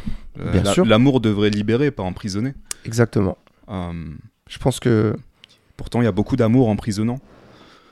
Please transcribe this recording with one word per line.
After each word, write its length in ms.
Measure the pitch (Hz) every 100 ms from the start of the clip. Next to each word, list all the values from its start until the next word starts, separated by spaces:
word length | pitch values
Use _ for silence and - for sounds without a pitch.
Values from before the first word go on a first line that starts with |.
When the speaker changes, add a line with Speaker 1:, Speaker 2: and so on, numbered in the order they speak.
| - - - -
Speaker 1:
Euh, 140 | 85
Speaker 2:
Bien 100 | 87
Speaker 1:
la-, 120 | 92
Speaker 2:
sûr. 100 | 101
Speaker 1:
l'amour 380 | 113 110 135 131
devrait 260 | 110 101 104
libérer, 420 | 104 104 117 147
pas 120 | -
emprisonner. 500 | 92 90 104 95 127 - - -
Speaker 2:
Exactement. 540 | - 113 113 - 95 - _ _ -
Speaker 1:
Euh, 220 | 95 87 85 80 71 - _ -
Speaker 2:
Je 80 | -
pense 200 | 139 -
que 380 | 123 110 110 - - _ - _ _ -
Speaker 1:
Pourtant, 240 | - 117
il 20 |
y 40 | 117
a 40 |
beaucoup 240 | 95 104 117
d'amour 320 | 110 123 117
emprisonnant. 500 | 101 - 101 113 131 - - - - - _ _